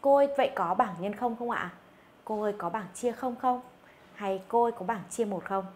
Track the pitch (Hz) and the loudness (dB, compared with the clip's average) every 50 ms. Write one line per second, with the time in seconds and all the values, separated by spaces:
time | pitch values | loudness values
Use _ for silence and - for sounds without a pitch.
0 | - 277 277 277 277 277 277 - 254 - - - 190 170 180 208 247 220 180 160 | 6 6 8 8 6 4 4 2 2 2 2 0 0 0 2 2 2 0 0 -6
1 | 175 202 208 208 247 240 226 226 240 240 233 - - 180 - - - - - - | -6 -6 -4 -2 -2 -2 -2 -2 -4 -4 -2 -4 -4 -6 -8 -14 -20 -20 -20 -20
2 | - - - - - - 214 214 214 208 202 208 - 170 175 220 175 170 - - | -20 -20 -20 -20 -8 -6 -4 -2 0 -2 -2 -2 -4 -4 -4 -4 -8 -8 -12 -2
3 | - 247 226 - - 254 240 240 - 254 247 247 247 - - - - - - - | -2 -2 -2 0 -4 -4 -4 0 2 2 2 2 -2 -10 -20 -20 -20 -20 -20 -20
4 | - - - - 208 196 190 190 190 - - 233 233 233 226 - 185 180 233 208 | -20 -20 -16 -8 -4 -2 -2 -4 -4 0 2 4 4 4 2 -2 -4 -4 -4 -4
5 | 160 - - - 233 208 196 175 - - 196 190 190 190 - | -4 -10 -2 -2 -2 0 0 -4 -4 -2 -2 -2 -2 -4 -10